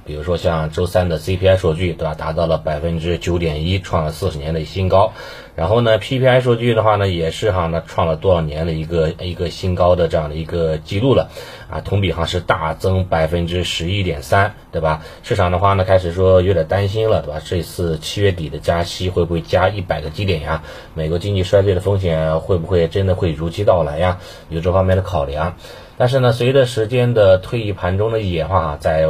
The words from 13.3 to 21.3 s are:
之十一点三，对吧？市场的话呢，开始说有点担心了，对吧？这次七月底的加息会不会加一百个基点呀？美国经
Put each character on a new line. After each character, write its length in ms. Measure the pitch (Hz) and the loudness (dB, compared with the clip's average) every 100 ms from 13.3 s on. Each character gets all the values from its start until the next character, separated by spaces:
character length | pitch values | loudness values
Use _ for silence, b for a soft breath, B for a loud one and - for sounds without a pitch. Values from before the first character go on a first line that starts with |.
| 87 85 | 0 -2
之 160 | 90 | -2
十 260 | 85 - 85 | -4 -4 -2
一 120 | 101 | -2
点 220 | 90 73 | -2 -4
三， 320 | 69 98 98 B - | 0 2 2 B -10
对 100 | 87 | -4
吧？ 220 | 78 78 B B | -2 -2 B B
市 120 | - - | -4 0
场 160 | 90 | 2
的 80 | 90 | 2
话 140 | 98 | 2
呢， 100 | 95 | 2
开 160 | 92 95 | 4 2
始 120 | 85 | 2
说 300 | 87 95 92 | 2 6 6
有 120 | 90 | 6
点 140 | 90 78 | 2 0
担 200 | 95 101 | 0 0
心 220 | 107 110 | 0 2
了， 120 | 92 | 0
对 120 | 78 | -2
吧？ 80 | 76 - | -8 -4
这 160 | 90 | -4
次 380 | 78 - 85 78 | -4 -4 -4 -4
七 220 | - - | -6 0
月 100 | 101 | 2
底 180 | 85 76 | 2 -4
的 80 | 76 | -4
加 260 | - 85 | -2 -2
息 260 | 85 - 92 | -2 -4 -2
会 140 | 90 | 0
不 100 | 82 | 0
会 80 | 85 | -2
加 280 | 78 92 92 | 0 2 2
一 100 | 101 | 0
百 220 | 85 78 | -4 -4
个 80 | 76 | -6
基 160 | 78 98 | -4 -2
点 160 | 82 | -2
呀？ 220 | 76 80 B B B | -2 -6 B B B
美 140 | 80 78 | -6 -4
国 120 | 87 | -2
经 160 | 101 | -2